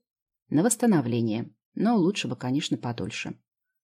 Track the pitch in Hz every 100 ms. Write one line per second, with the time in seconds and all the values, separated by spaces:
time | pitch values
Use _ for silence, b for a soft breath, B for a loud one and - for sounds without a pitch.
0 | _ _ _ _ - 143 214 - 233 175
1 | 120 117 117 107 120 _ _ - 202 233
2 | 170 - 123 123 127 135 - 123 123 117
3 | 90 - - - _ _ _ _